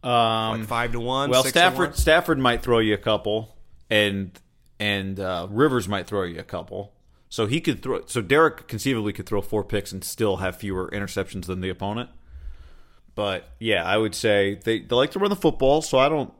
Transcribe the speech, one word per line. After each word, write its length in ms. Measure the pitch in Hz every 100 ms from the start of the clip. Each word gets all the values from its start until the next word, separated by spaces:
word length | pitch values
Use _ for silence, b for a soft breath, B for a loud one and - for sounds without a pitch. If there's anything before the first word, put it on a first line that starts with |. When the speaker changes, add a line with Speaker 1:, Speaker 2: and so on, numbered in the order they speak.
Speaker 1:
Um, 560 | 123 120 113 113 110 113
Speaker 2:
Like, 40 | 107
five 240 | 117 120
to 80 | 117
one, 300 | 117 131 139
Speaker 1:
well, 120 | 127
Speaker 2:
six 100 | 131
to 60 | 170
one? 120 | 180
Speaker 1:
Stafford, 240 | - 175 -
Stafford 420 | - 165 175 147
might 240 | 127 117
throw 160 | - 117
you 120 | 110
a 60 | 104
couple, 580 | - 107 110 107 113 - - - -
and, 500 | 107 104 98 92 - _ _ _ _
and, 400 | 104 101 95 95
uh, 280 | 95 90 90
Rivers 380 | 104 151 127 92
might 180 | 101 87
throw 180 | 101
you 140 | 90 82
a 60 |
couple. 480 | 80 90 80 95 101 _ _ _ _
So 160 | - 107
he 140 | 147
could 220 | 156 143
throw. 220 | - 110 -
So 140 | 127
Derek 480 | 92 143 160 - -
conceivably 440 | 110 135 123 104
could 140 | 98 -
throw 140 | 104
four 240 | - 107
picks 260 | 98 107 98
and 140 | 95
still 320 | - - 110 90
have 180 | 92 87
fewer 320 | 104 92 92
interceptions 560 | 101 98 - 95 95 90
than 160 | 92
the 60 | 92
opponent. 400 | 87 98 107 123 - b b b b b b b b b
But 340 | - 101 92 - -
yeah, 260 | 110 95
I 120 | 85 104
would 180 | 110
say 460 | 95 113 101 98 101
they, 180 | - 113
they 140 | -
like 160 | 120 147
to 60 | 196
run 120 | 143
the 60 | -
football, 460 | 165 - 131 147
so 160 | 151 131
I 100 | 139
don't. 240 | 156 127 _